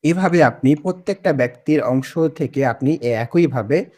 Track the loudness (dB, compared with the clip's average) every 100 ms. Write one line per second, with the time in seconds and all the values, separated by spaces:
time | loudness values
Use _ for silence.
0 | 0 0 2 4 2 2 0 0 -2 -8
1 | -6 -4 -2 0 -2 -4 -2 0 0 -2
2 | -4 -2 -4 -2 -6 -2 -2 0 -2 -2
3 | -2 -4 -2 0 0 0 -2 -2 -4